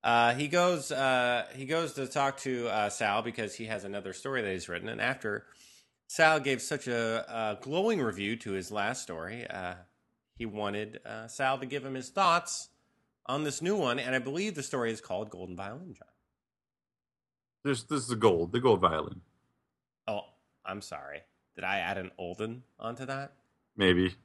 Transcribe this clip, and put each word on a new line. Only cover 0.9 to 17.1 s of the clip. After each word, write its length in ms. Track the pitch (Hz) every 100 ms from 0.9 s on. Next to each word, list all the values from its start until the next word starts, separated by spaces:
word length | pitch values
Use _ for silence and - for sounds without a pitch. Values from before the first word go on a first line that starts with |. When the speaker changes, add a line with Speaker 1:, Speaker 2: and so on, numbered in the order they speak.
Speaker 1:
uh, 540 | 135 135 127 123 120 -
he 120 | 131 135
goes 260 | 160 160
to 140 | 139 127
talk 320 | 147 139 135
to, 300 | 135 123 120
uh, 200 | 107 104
Sal 320 | - 107 104
because 340 | 113 117 107 -
he 100 | 113
has 180 | 107
another 300 | 98 101 95
story 260 | 92 135 131
that 100 | 104
he's 160 | 92 85
written, 220 | 87 98
and 100 | 110
after 460 | 117 135 110 101 - - - - _ _ _
Sal 340 | - 160 156
gave 220 | 135 127
such 260 | - 147 -
a, 380 | 117 113 113 -
a 340 | 117 110 104
glowing 380 | - 160 208 214
review 340 | 120 95 101 113
to 160 | -
his 200 | 95 92
last 300 | 104 101 123
story, 440 | - 82 85 113 117
uh, 280 | - 90 90 90 _ _ _ _ -
he 80 | 117
wanted, 540 | 104 104 104 107 107
uh, 220 | 110 110 113
Sal 320 | - 135 135
to 80 | 131
give 180 | 143
him 80 | 131
his 160 | 131 127
thoughts 600 | - 185 170 170 - - _ _ _ _ _ -
on 180 | 139
this 160 | 151 143
new 160 | 170 208
one, 220 | 139 120
and 160 | 123
I 40 | 131
believe 340 | 123 151 208
the 80 | 160
story 280 | 131 135 117
is 120 | 110
called 260 | - 92 104
Golden 260 | 87 90
Violin, 380 | 90 98 127 185
John. 160 | 98 - _ _ _ _ _ _ _ _ _ _